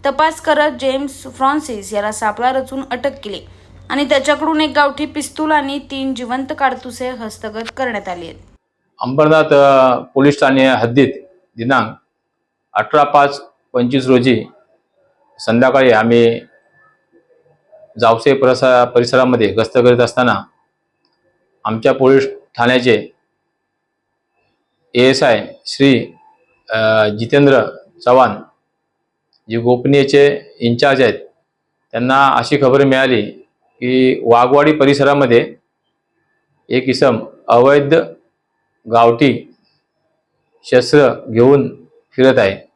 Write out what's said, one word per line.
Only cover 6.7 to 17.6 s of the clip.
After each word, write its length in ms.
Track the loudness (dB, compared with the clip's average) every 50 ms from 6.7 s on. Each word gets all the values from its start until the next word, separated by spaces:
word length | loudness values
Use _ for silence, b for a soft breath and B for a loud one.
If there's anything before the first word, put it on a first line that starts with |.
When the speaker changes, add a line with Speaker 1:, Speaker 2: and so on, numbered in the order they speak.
| -4 -6 -14 -18 -14 -12 -12 -12
Speaker 1:
हस्तगत 640 | -10 -12 -14 -16 -14 -14 -14 -14 -12 -12 -14 -14 _
करण्यात 300 | -8 -8 -8 -8 -10 -10
आली 180 | -12 -14 -12 -14
आहेत. 140 | -18 -20 -20 _ _ _ _ _ _ _ _ _ _ _ -10
Speaker 2:
अंबरनाथ, 440 | -10 -6 -2 0 2 2 2 2 2
अ, 540 | 2 2 4 4 4 4 4 4 2 0 -2
पोलीस 400 | -6 -6 _ 0 2 2 2 2
ठाणे 280 | 0 0 2 2 2
हद्दीत 460 | 2 2 0 -2 0 2 2 2 2 -2 -12 -18 _ _ _ _ _ _
दिनांक 380 | -10 -4 -2 -2 -2 -2 -4 -10 _ _ _ _ _ _ _ _ _ _ _ _ _ _ _ _
अठरा 300 | -6 -4 0 0 0 2
पाच 380 | 2 2 2 2 2 -2 -10 -16 _ _ _ _ _ -4
पंचवीस 340 | -4 -2 0 -2 -2 0
रोजी 380 | 2 2 2 2 2 0 0 -4 -12 _ _ _ _ _ _ _ _ _ _ _ _ _ _ _ _ _ _
संध्याकाळी 520 | -6 -2 0 2 2 2 2 2 2 4
आम्ही 480 | 2 2 2 2 2 2 2 2 0 -4 -12 _ _ _ _ _ _ _ _ _ _ _ _ _ _ _ _ _ _ _ _ _ _ _